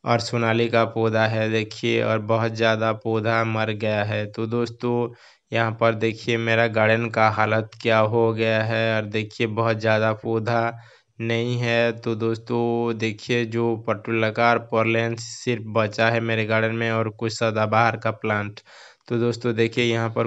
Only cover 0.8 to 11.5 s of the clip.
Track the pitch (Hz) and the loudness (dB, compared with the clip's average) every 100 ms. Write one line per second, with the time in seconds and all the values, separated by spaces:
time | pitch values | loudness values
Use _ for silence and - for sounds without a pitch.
0.8 | 113 113 113 110 110 113 110 110 107 - | 2 0 0 2 2 0 0 0 -2 -4
1.8 | 117 113 113 110 107 113 113 110 113 110 | -2 0 0 -2 0 0 0 2 2 2
2.8 | 113 110 117 110 107 113 113 110 110 107 | 0 -2 -2 -2 0 0 0 0 -2 -2
3.8 | 110 107 104 107 107 104 113 120 113 117 | -2 0 -2 -4 -6 -6 -4 -2 -4 -4
4.8 | 123 120 120 120 - _ _ 113 117 113 | -2 -2 -2 -8 -20 _ _ -2 -2 2
5.8 | 117 110 113 113 - 117 117 113 117 113 | 2 2 -2 -2 -2 -2 2 2 2 2
6.8 | 107 113 117 113 110 110 107 110 110 - | 4 2 0 2 2 2 0 0 -2 -4
7.8 | 117 110 110 117 113 113 113 110 110 113 | 2 4 4 2 2 2 0 2 0 0
8.8 | 113 110 104 110 107 - 117 107 113 110 | 0 0 -2 -4 -6 -4 -2 0 0 2
9.8 | 110 107 110 110 117 113 110 117 117 117 | 2 4 2 0 -2 -2 0 0 0 -6
10.8 | - - _ - 113 117 120 | -20 -20 _ -8 -4 -2 -2